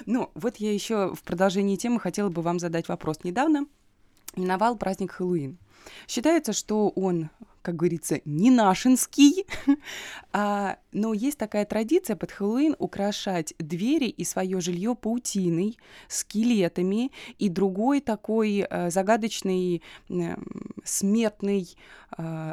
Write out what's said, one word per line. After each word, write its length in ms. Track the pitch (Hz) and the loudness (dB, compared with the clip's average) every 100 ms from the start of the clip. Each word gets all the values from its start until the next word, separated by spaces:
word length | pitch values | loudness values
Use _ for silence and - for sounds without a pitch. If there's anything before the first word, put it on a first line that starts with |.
| 233 | -4
Но 240 | 240 175 | -2 -2
вот 220 | - 233 - | -4 -6 -2
я 140 | 214 | -2
еще 400 | 202 - 220 190 | -2 0 0 0
в 80 | - | -2
продолжении 540 | - 175 190 185 196 190 | -6 2 2 4 2 0
темы 220 | 240 233 | 0 0
хотела 280 | 180 190 202 | -2 -2 -2
бы 120 | 170 | 0
вам 160 | 165 175 | -2 -2
задать 280 | 170 165 - | -2 -4 -4
вопрос. 360 | 175 156 156 | -4 -4 -4
Недавно 420 | 180 190 311 294 285 _ _ _ _ _ - - | -4 0 2 2 0 _ _ _ _ _ -14 -6
миновал 400 | 185 185 220 226 | -2 2 0 0
праздник 340 | 190 196 190 | -4 -4 -6
Хэллоуин. 460 | - 180 175 135 175 _ - - - - | -4 -2 -2 -4 -10 _ -20 -20 -20 -8
Считается, 440 | 240 294 330 311 | 0 2 2 2
что 340 | 202 - 214 202 | -4 -2 2 2
он, 380 | - 190 175 160 - - _ | 2 0 0 -4 -10 -20 _
как 140 | - 170 | -8 0
говорится, 440 | 170 165 - 156 151 | 0 0 -2 -4 -2
не 240 | 147 233 | 2 4
нашинский. 960 | 247 202 185 254 254 - - 285 370 - - - | 6 6 4 4 4 2 6 6 6 -2 -2 2
<laughs> 120 | 294 - - - - - | 0 -2 -14 -14 -16 -6
А, 460 | 196 208 202 196 - _ | -2 0 0 -2 -6 _
но 220 | 196 220 | -2 0
есть 240 | 214 262 - | 0 -2 -4
такая 260 | 214 208 208 | -2 -2 0
традиция 500 | 214 220 349 370 202 | -2 2 2 2 -4
под 160 | - | -6
Хэллоуин 420 | - 202 240 311 - | -4 -2 2 2 0
украшать 760 | - - 202 - 208 180 151 - | -4 -4 -4 -4 -2 -4 -4 -8
двери 480 | 156 170 226 311 226 | -8 -4 0 0 0
и 180 | - | -4
свое 360 | 170 190 190 185 | -6 -4 -2 -2
жилье 340 | 175 175 220 240 | -2 -2 -2 -2
паутиной, 800 | 214 240 - 196 175 165 208 - - - - | -4 -4 -4 -2 0 0 0 -4 -14 -20 -10
скелетами 1040 | - - 208 240 220 170 - 185 208 262 - - - | -8 -4 0 2 4 2 0 0 0 -2 -6 -18 -2
и 100 | 208 | -2
другой 500 | 170 196 185 240 285 | 2 0 2 2 2
такой, 640 | 247 214 - 220 214 202 - | 0 -4 -2 0 2 0 0
э, 200 | 175 175 | -2 0
загадочной, 920 | 180 190 226 220 - 190 185 180 170 - - - | 0 2 2 2 -2 -2 0 0 -2 -6 -20 -6
м, 340 | 180 170 - - - - - | -4 -4 -6 -10 -12 -12 -12
смертной, 840 | - - 196 220 220 214 202 202 175 - - - - - | -8 -2 2 2 2 0 0 0 -2 -10 -20 -20 -16 -10
э, 320 | 165 160 160 | -8 -6 -6